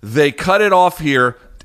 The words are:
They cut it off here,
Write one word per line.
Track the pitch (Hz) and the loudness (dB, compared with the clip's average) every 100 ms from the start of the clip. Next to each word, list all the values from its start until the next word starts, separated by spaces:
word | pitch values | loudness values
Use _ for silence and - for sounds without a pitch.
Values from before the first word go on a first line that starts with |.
They | 104 120 143 | -4 0 0
cut | - 185 196 | -2 -2 0
it | 208 | 2
off | 185 180 - | 2 2 -2
here, | 151 135 123 120 - - | -2 0 0 -4 -20 -20